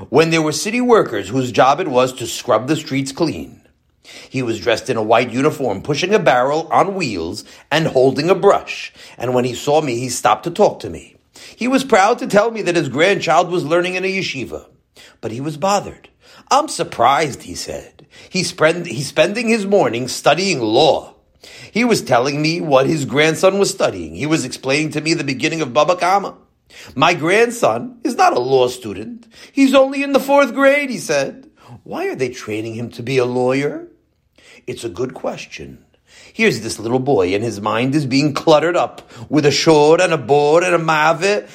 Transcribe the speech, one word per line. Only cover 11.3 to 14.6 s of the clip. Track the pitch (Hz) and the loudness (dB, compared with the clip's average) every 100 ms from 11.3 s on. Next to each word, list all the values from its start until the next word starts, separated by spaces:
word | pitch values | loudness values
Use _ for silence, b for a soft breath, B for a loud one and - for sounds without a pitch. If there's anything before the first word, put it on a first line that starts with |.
| B B | B B
He | B 233 | B -2
was | 262 | 0
proud | 262 208 196 240 | 2 4 4 2
to | 254 | 2
tell | 196 226 | 2 2
me | 226 | -2
that | 175 170 | -2 0
his | 143 | -2
grandchild | 120 180 185 - 160 175 | 0 2 2 2 2 2
was | 175 | -2
learning | 143 170 180 | 0 0 0
in | 185 | -4
a | 190 | -4
yeshiva. | 190 170 135 110 76 | -4 -6 -8 -10 -12